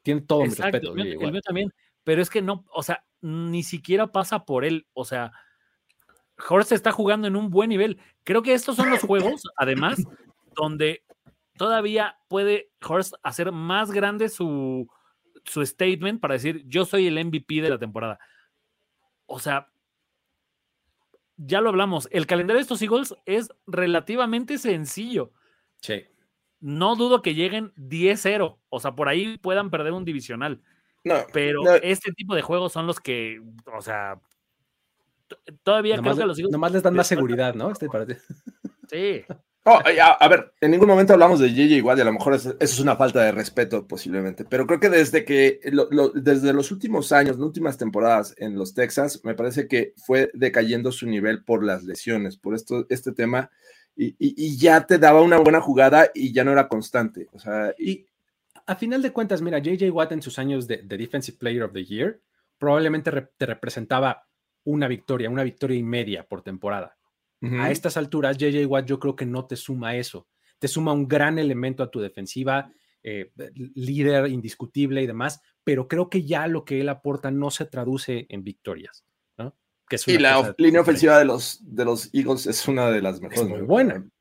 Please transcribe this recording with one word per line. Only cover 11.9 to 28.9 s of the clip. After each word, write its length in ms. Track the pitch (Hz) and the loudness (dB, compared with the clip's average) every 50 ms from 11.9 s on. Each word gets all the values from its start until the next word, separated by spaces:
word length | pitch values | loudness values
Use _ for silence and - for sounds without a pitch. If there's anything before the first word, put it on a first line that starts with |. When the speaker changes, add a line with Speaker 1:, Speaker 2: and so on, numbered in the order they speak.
| 214 214 214 196 - _ _ _ | -2 -2 -2 -2 -6 _ _ _
Speaker 2:
puede 420 | 190 196 202 202 208 202 - _ _ _ - | -4 -2 0 0 0 -2 -4 _ _ _ -8
Hurts 280 | - 160 185 185 - - - - | -4 -2 -2 -2 -4 -10 -10 -10
hacer 260 | 139 117 - 170 185 | -10 -6 -6 -6 -6
más 400 | 175 160 165 165 185 208 220 208 | -6 -6 -6 -4 -2 -2 -2 -2
grande 380 | 196 202 196 202 208 208 220 214 | -2 -2 -2 -2 -2 -4 -4 -6
su, 580 | 214 - 175 165 147 139 135 131 131 131 120 - _ _ _ _ _ _ _ _ _ - _ | -4 -6 -6 -4 -4 -4 -4 -4 -6 -6 -8 -10 _ _ _ _ _ _ _ _ _ -20 _
su 220 | - - 151 143 | -10 -6 -6 -6
statement 540 | 131 - - 185 185 185 156 175 196 220 226 | -6 -4 -2 -2 -2 -2 -2 -4 -6 -6 -4
para 140 | - 143 135 | -4 -4 -4
decir, 280 | 123 123 156 160 160 143 127 | -2 -4 -6 -8 -8 -12 -4
"Yo 160 | 127 180 185 | -2 -2 -2
soy 240 | - - 196 190 175 | 0 0 0 0 0
el 100 | 156 160 | -2 -4
M 120 | 165 170 | -4 -6
V 100 | 160 151 | -6 -8
P 200 | - - 156 151 | -8 -6 -6 -4
de 100 | 156 156 | -2 -2
la 80 | 135 113 | -4 -4
temporada". 400 | 117 107 101 113 113 113 104 - - _ _ _ _ _ _ _ _ _ _ _ _ _ _ _ _ _ _ _ _ | -6 -10 -10 -10 -8 -8 -10 -12 -16 _ _ _ _ _ _ _ _ _ _ _ _ _ _ _ _ _ _ _ _
O 140 | - 139 123 | -16 -14 -10
sea, 260 | - 151 139 139 139 _ _ _ _ _ _ _ _ _ _ _ _ _ _ _ _ _ _ _ _ _ _ _ _ _ _ _ _ _ _ _ _ _ _ | -6 -4 -4 -6 -6 _ _ _ _ _ _ _ _ _ _ _ _ _ _ _ _ _ _ _ _ _ _ _ _ _ _ _ _ _ _ _ _ _ _
ya 240 | - 147 135 175 196 | -20 -6 -2 0 0
lo 80 | 226 226 | 0 2
hablamos, 400 | 190 185 202 196 180 151 - - | 2 0 0 0 -2 -4 -6 -2
el 160 | - 175 156 | -2 -4 0
calendario 320 | - 185 175 175 185 220 254 | 0 0 0 0 2 0 0
de 40 | |
estos 200 | 285 - 240 185 | 0 -2 -4 -6
Eagles 320 | 220 202 226 262 277 - - - _ | -2 -2 -2 -2 -2 -6 -12 -14 _
es 240 | 185 196 220 226 - - _ _ | -4 -4 -4 -4 -6 -14 _ _
relativamente 920 | - 180 180 180 175 170 165 165 - 220 247 247 226 226 233 247 247 294 254 | -8 -4 -2 0 0 0 -2 -2 -4 -4 -4 -2 -2 -2 -4 -4 -6 -8 -6
sencillo. 720 | - 233 185 160 156 135 - 190 220 240 240 175 123 - _ _ _ _ _ _ _ _ _ _ | -4 -4 -4 -4 -4 -10 -10 -12 -10 -6 -6 -6 -6 -8 _ _ _ _ _ _ _ _ _ _
Speaker 1:
Sí. 240 | - - 107 98 95 _ _ _ _ _ _ _ _ _ _ _ | -10 -10 -10 -10 -10 _ _ _ _ _ _ _ _ _ _ _
Speaker 2:
No 360 | 156 143 147 156 180 208 233 | -12 -10 -4 -2 0 0 0
dudo 260 | 226 240 247 247 240 | 0 2 2 2 2
que 120 | - 180 156 | 0 -2 -2
lleguen 380 | 156 175 185 202 220 220 196 _ | -2 -4 -4 -4 -6 -10 -12 _
diez 440 | - 135 127 151 165 175 190 208 202 | -20 -16 -12 -6 0 0 0 0 0
cero, 360 | - 196 208 208 190 127 - _ _ _ | -2 -2 -2 -2 -2 -4 -6 _ _ _
o 120 | - 120 | -12 -8
sea, 160 | - 139 | -8 -8